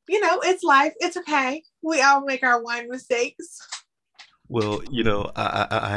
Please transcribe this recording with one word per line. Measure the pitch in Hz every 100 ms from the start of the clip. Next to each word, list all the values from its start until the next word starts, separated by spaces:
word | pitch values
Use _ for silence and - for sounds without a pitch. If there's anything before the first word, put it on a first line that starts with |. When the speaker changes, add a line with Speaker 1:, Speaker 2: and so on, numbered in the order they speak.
| -
Speaker 1:
you | 403
know, | 370 359
it's | 349 370
life. | 339 269 302 -
It's | 339 349
okay. | 320 294 262 302 - _
We | 320 320
all | 277 277
make | 277 262
our | 262 240
wine | 233 233 233
mistakes. | 254 - 240 269 - - - - - - _ _ - - _ -
Speaker 2:
Well, | 117 104 104 -
you | 117
know, | 113 101 101 -
I, | 107 104 104
I, | 110 101